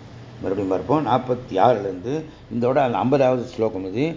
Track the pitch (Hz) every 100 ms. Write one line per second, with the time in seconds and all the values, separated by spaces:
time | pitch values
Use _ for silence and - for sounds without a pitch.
0 | - - - - 92 95 95 92 92 151
1 | 135 131 - 123 - 92 110 113 101 92
2 | 107 156 156 - - 113 120 139 131 101
3 | 120 139 127 127 113 - 110 95 95 104
4 | 156